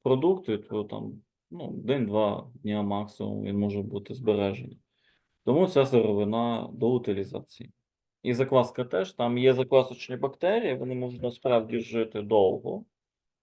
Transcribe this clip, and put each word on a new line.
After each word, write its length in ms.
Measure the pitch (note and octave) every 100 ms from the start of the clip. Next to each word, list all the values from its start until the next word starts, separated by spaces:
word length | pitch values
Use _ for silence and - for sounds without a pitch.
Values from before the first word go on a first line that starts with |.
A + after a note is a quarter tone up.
продукт, 460 | B2 C3 E3 F#3 -
і 80 | G#2
то 260 | - A2
там, 380 | G2+ G#2+ - C#3 _ _ _
ну, 200 | E3+ -
день-два 800 | - A2+ C3+ G#2 G#2+ G#2 - - -
дня 180 | G#2+ G#2
максимум 600 | G2+ G2+ G#2 - G#2 G#2
він 160 | G2+ G2+
може 220 | G#2 G2+
бути 320 | G2+ G2+ - B2+
збережений. 680 | A2+ G2+ G2 G2 B2+ - _ _ _ _ _ _ B2
Тому 220 | C#3+ F#3
ця 180 | C#3 C3+
сировина 840 | B2 G#2+ G2+ G#2 A2+ A#2+ A2+ -
до 220 | - A2+ B2
утилізації. 760 | A#2 G2 G2 - - - - _ _ _ _ _
І 100 | -
закваска 500 | A#2+ C3 C3 A#2 -
теж, 300 | - F3+ F#3+
там 240 | - A#2+ B2
є 160 | C3
заквасочні 600 | B2+ B2 C3+ B2+ A#2+ - A#2
бактерії, 600 | C3+ - F3 A3+ G3+ B2+
вони 200 | B2+ B2+
можуть 260 | B2 B2
насправді 580 | A#2+ - C3 A#2 A2 A#2+
жити 420 | A#2 A2+ A2 G#2+
довго. 640 | G#2 G#2+ F#2+ C#2 D3 F#3+ - _ _ _ _ _